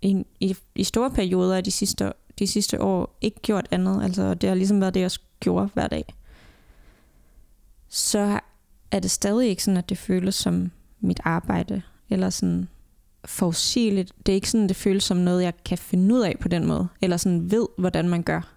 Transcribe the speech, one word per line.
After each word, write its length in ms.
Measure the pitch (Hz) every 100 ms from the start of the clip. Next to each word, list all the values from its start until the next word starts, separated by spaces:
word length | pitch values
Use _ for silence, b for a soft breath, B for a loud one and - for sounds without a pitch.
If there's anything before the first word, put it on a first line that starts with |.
i, 220 | 196 196 - _
i, 160 | 190 185 - -
i 80 |
store 280 | 190 - 254
perioder 440 | - 190 185 180 190
af 60 |
de 80 | 190
sidste, 420 | - 202 - 196 - _ -
de 80 | 196
sidste 340 | 208 202 -
år 360 | 196 185 - _
ikke 180 | 214 -
gjort 260 | - 208 -
andet, 320 | 180 185 190
altså 300 | 190 190 190
det 160 | 180 190
har 60 | 185
ligesom 260 | 190 202
været 120 | 190
det, 60 | 185
jeg 120 | 185 - _ _
gjorde 300 | - 175 196
hver 140 | - -
dag, 260 | - - - b b b b b b b b b b b b b _ - - -
så 500 | - - 208 202 208 - _ _ _ -
er 80 | 196
det 120 | 185
stadig 380 | - 202 214 247
ikke 140 | 185
sådan, 140 | - 190
at 120 | 175
det 80 | 185
føles 380 | - 185 185 196
som 360 | - 175 180 - - _
mit 200 | 196 -
arbejde, 580 | - 165 - 170 175 196 - - _
eller 200 | 190 185
sådan 400 | 180 185 170 180 - - _ _ _ -
forudsigeligt. 840 | - 180 165 - - 226 196 185 - -
Det 60 |
er 40 | 190
ikke 140 | -
sådan, 180 | 226 202
det 80 | 190
føles 280 | - 196
som 140 | - 180
noget, 260 | 180 180
jeg 100 | 180 170 -
kan 120 | 175
finde 380 | - 180 190 247
ud 40 |
af 140 | 208 -
på 80 | 170
den 200 | 170 160
måde, 200 | 151 175 -
eller 160 | 185 175
sådan 340 | 190 175 170
ved, 160 | 214 233 -
hvordan 320 | 180 165 170
man 140 | 175
gør. 180 | 165 160 170